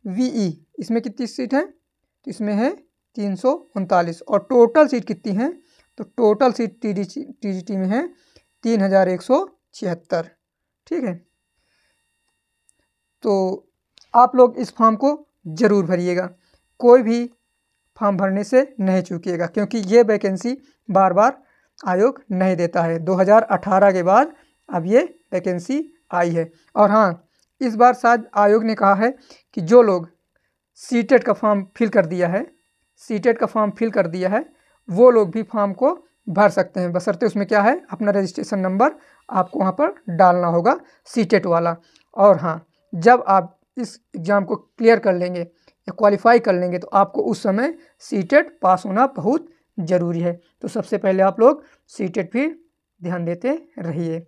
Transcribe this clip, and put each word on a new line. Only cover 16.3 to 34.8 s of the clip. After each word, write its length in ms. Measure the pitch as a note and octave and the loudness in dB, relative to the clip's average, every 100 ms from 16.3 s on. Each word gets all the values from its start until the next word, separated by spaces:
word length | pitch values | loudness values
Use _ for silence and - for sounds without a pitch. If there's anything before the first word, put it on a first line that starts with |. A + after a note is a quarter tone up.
| _ _ _ _ _ | _ _ _ _ _
कोई 220 | A#3+ B3+ | 6 6
भी 280 | A3 A#3+ A#3+ _ _ _ _ _ _ _ | 4 -2 -4 _ _ _ _ _ _ _
फॉर्म 200 | G#3 F#3+ | -4 -2
भरने 260 | G3 G3 | -2 -4
से 240 | G3+ B3+ C4+ - | 0 0 0 -4
नहीं 220 | F#3+ F#3 | 0 0
चूकिएगा, 440 | F3+ F3 F#3 E3+ E3+ | -2 -8 -6 -6 -4
क्योंकि 300 | G#3+ G3+ A#3 | -4 -4 -6
ये 240 | F#3 A#3 | 2 4
वैकेंसी 540 | A3+ G#3 G3+ F#3+ A#3+ C4+ _ _ - | 4 2 -2 -4 -6 -8 _ _ -2
बार 240 | F#3+ F#3+ | 2 2
बार 280 | F3+ A#3 C#4 _ _ _ _ | 4 2 0 _ _ _ _
आयोग 440 | - F3+ A#3 C#4 _ | -4 0 0 -2 _
नहीं 240 | F#3 F#3 | -2 -2
देता 280 | F3 E3+ F3 | 0 -2 -2
है। 160 | E3 E3 | -2 -4
दो 140 | E3 | -4
हज़ार 280 | F#3 F#3+ G#3+ | 0 4 4
अठारह 480 | A3 F#3+ G#3 F#3+ G3+ | 4 -4 0 2 2
के 120 | F#3 | 2
बाद 300 | F3 G#3+ D#4 - _ _ _ | 2 2 2 -6 _ _ _
अब 160 | F3+ | -8
ये 180 | E3+ A#3 E4+ _ _ | 0 0 0 _ _
वैकेंसी 500 | F3+ F3+ F3+ F3 C#4 D#4+ _ _ | -6 -4 -6 -6 -8 -8 _ _
आई 180 | F3+ F3 | -4 -2
है। 200 | E3 D#3+ _ _ | -2 -6 _ _
और 140 | A3 G#3 | 0 2
हाँ, 400 | G#3+ G3+ E3+ _ _ _ _ | 4 0 -2 _ _ _ _
इस 140 | B3+ | -6
बार 180 | A3 B3 | 4 4
शायद 320 | B3 A#3 A#3 A3 | 4 0 0 -2
आयोग 280 | G#3 G#3 A3 | 0 2 2
ने 100 | A3 | 0
कहा 180 | A3 G3 | 0 2
है 140 | F#3+ A#3 C#4 _ - _ | 2 0 -4 _ -20 _
कि 80 | - | -10
जो 200 | E3 A#3+ | 4 6
लोग 280 | A3 F3+ E3 _ _ _ _ _ _ _ | 6 0 -6 _ _ _ _ _ _ _
सीटेट 420 | - A#3 G#3+ B3+ | -4 -4 2 2
का 100 | - | 2
फॉर्म 320 | G3+ G#3+ G3+ F#3+ - | -2 -2 -2 -6 -4
फिल 120 | A3 | 0
कर 160 | G#3+ | 0
दिया 220 | E3 F3+ F3 | 0 -2 -2
है, 180 | F#3+ D#4+ _ _ _ _ _ | -4 -8 _ _ _ _ _
सीटेट 400 | - G#3+ A#3+ A3+ | -8 -2 0 0
का 80 | |
फॉर्म 260 | G#3+ A3 G#3+ | -2 -2 -4
फिल 200 | G3+ A3+ | -2 -2
कर 160 | G3+ F3 | -2 -2
दिया 220 | F3+ F#3 | -2 -2
है, 160 | A3 D#4+ _ _ _ | -2 -6 _ _ _